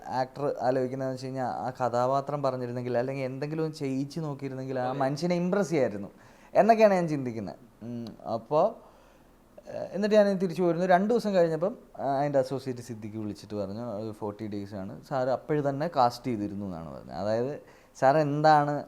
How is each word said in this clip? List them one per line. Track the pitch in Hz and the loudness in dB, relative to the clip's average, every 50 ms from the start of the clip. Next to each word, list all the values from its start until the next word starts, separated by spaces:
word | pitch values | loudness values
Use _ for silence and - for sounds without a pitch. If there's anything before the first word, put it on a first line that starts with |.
| - | -8
ആക്ടർ | - 110 127 131 131 - - 143 139 - - | -4 -4 -2 -2 -4 -4 -4 -4 -2 -2 0
ആലോചിക്കുന്നതെന്ന് | 110 127 131 135 127 127 131 135 135 131 131 | 0 2 2 2 0 -2 -2 -4 -4 -6 -6
വെച്ച് | 127 131 | -6 -8
കഴിഞ്ഞാൽ | 131 131 135 127 | -8 -6 -4 -4
ആ | 113 71 67 101 123 | -4 -4 -4 -6 -6
കഥാപാത്രം | 127 - 123 120 120 120 123 131 139 139 135 143 143 143 139 | -4 -2 -2 0 2 2 2 2 2 0 -2 -2 -4 -2 -2
പറഞ്ഞിരുന്നെങ്കിൽ | 131 127 127 123 120 123 123 123 123 120 | -2 -2 -2 -4 -6 -6 -4 -4 0 0
അല്ലെങ്കിൽ | 120 127 131 135 139 131 | 0 0 0 -2 -4 -6
എന്തെങ്കിലും | 127 131 135 147 147 156 160 160 | -6 -6 -6 -6 -6 -4 -4 -4
ഒന്ന് | 156 156 | -4 -4
ചെയ്യിച്ച് | - 147 135 131 135 139 139 - 170 | -4 -4 -2 -2 -2 -4 -4 -6 -6
നോക്കിയിരുന്നെങ്കിൽ | 160 147 135 127 139 135 131 131 131 131 131 127 | -6 -6 -6 -6 -8 -8 -8 -8 -8 -6 -4 -4
ആ | 127 127 | -2 -2
മനുഷ്യനെ | 135 143 135 135 147 147 170 175 175 | -2 0 0 0 0 0 0 0 0
ഇമ്പ്രസ് | 175 175 180 196 202 185 139 | 0 0 2 2 0 0 2
ചെയ്യായിരുന്നു | 165 147 123 98 101 98 101 87 - - - - - - - - - | 2 2 2 2 0 -4 -8 -10 -14 -18 -20 -20 -20 -20 -14 0 4
എന്നൊക്കെയാണ് | 156 190 220 226 214 220 202 190 | 6 6 6 8 8 6 6 6
ഞാൻ | 180 175 | 4 2
ചിന്തിക്കുന്നത്. | 156 151 139 131 123 110 113 101 80 - - - - _ _ 107 | 0 0 -2 -2 -4 -6 -6 -6 -8 -10 -12 -18 -20 _ _ -10
ഉം, | 120 120 117 117 110 - - - - 113 | -10 -8 -8 -10 -10 -12 -10 -6 -6 -6
അപ്പോൾ, | 110 - - 147 156 180 226 240 - - - - - - - - - - - _ _ _ _ _ - - - | -6 -4 0 2 2 2 2 0 -6 -16 -20 -20 -20 -20 -20 -20 -20 -20 -20 _ _ _ _ _ -20 -16 -14
ഏ, | - - - - | -10 -10 -8 -6
എന്നിട്ട് | - 185 208 202 214 | -4 -2 2 6 6
ഞാൻ | 214 202 202 196 | 8 8 6 4
തിരിച്ച് | 175 196 175 156 180 | 2 0 -2 0 2
പോരുന്നു. | 180 170 165 170 185 | 2 2 2 2 4
രണ്ട് | 185 180 180 202 214 | 6 6 6 6 4
ദിവസം | 240 226 214 208 196 | 2 2 2 2 4
കഴിഞ്ഞപ്പം, | 180 170 165 160 156 175 208 240 - - - - - | 4 4 4 2 0 -2 -2 -4 -6 -12 -16 -10 -6
ആ, | 113 | -2
അതിൻ്റെ | 135 139 135 147 147 139 135 | -2 0 0 0 2 2 2
അസോസിയേറ്റ് | 127 - 139 127 - 135 123 120 | 2 0 -2 -6 -4 -6 -6 -6
സിദ്ദിഖ് | 113 - 117 107 113 107 104 | -8 -10 -10 -10 -10 -10 -8
വിളിച്ചിട്ട് | 110 107 104 95 - - 101 107 | -6 -6 -6 -6 -8 -10 -8 -6
പറഞ്ഞു, | 104 98 95 101 113 | -6 -4 -4 -6 -8
"അത് | 120 120 101 104 113 110 | -8 -8 -6 -6 -6 -8
ഫോർട്ടി | 104 - 113 104 101 - 113 | -8 -6 -6 -8 -6 -6 -8
ഡേയ്സ് | 104 104 101 101 98 110 | -8 -6 -8 -8 -8 -10
ആണ്." | 98 95 98 151 147 - | -10 -10 -10 -12 -14 -10
സാർ | - 147 131 127 135 | -4 -2 -2 0 0
അപ്പോഴ് | 123 - - - 156 151 139 143 | 0 -2 -2 -2 -2 0 0 0
തന്നെ | 139 139 156 175 - | -2 -2 -4 -2 2
കാസ്റ്റ് | 139 123 120 120 - - | 4 4 4 2 0 -4
ചെയ്തിരുന്നു | 131 117 104 104 98 98 101 101 | -4 -2 -2 -2 -4 -4 -6 -8
എന്നാണ് | 95 87 80 80 76 69 | -8 -8 -8 -10 -10 -12
പറഞ്ഞത്. | 62 55 65 62 | -14 -14 -12 -8
അതായത് | 85 98 107 110 113 123 139 147 - - - - - - _ _ - | -4 -2 0 0 0 0 -2 -4 -8 -12 -18 -20 -20 -20 _ _ 2
സാർ | 135 131 143 | 4 6 6
എന്താണ്, | 160 151 143 147 151 151 156 156 147 147 147 147 143 - | 6 4 2 2 4 6 8 8 8 6 4 0 -2 -4